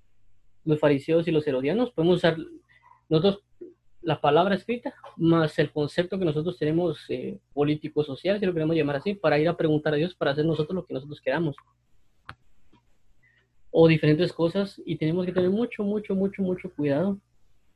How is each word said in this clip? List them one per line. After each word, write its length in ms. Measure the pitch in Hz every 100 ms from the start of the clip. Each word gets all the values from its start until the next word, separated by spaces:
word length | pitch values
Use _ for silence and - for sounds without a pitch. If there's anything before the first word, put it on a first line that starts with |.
| _ - - - _ -
Los 160 | - 151
fariseos 460 | 151 139 139 165 165
y 20 |
los 160 | 156 147
herodianos, 460 | 131 139 196 247
podemos 240 | - 165 175
usar 200 | 175 160 - - _ _ _ _ -
nosotros 340 | 160 196 196 _ - - _ _ -
la 180 | 160 151
palabra 340 | 151 147 190
escrita, 400 | 196 - 240 277 - - -
más 420 | 165 165 156 -
el 120 | 147
concepto 480 | - 147 - 180 190
que 60 |
nosotros 340 | 180 147 160 -
tenemos, 400 | 151 165 175 151 -
eh, 300 | 127 - - _
político-social, 840 | - 147 151 151 - 147 135 175 202
si 80 | 196
lo 60 |
queremos 240 | 165 156 165
llamar 200 | 143 143
así, 180 | 196
para 240 | 202 160 147
ir 100 | 160
a 80 | 165
preguntar 380 | 160 151 156
a 20 | 147
Dios, 180 | 170
para 180 | - 147
hacer 120 | 143
nosotros 300 | 156 151 151
lo 100 | 185
que 100 | 165
nosotros 260 | 131 143 147
queramos. 360 | - 143 165 - _ _ _ _ _ _ - - _ - - - _ _ _ _ _ _ _ _ -
O 180 | 165 165
diferentes 440 | 156 151 151 180
cosas, 480 | - 165 196 196 -
y 120 | - 165
tenemos 280 | 156 175
que 80 | 180
tener 180 | 180 180
mucho, 340 | 202 240 -
mucho, 300 | 202 214 208
mucho, 280 | 196 190 190
mucho 320 | 185 180 185
cuidado 440 | - 147 139 190 202 _ _ _ - _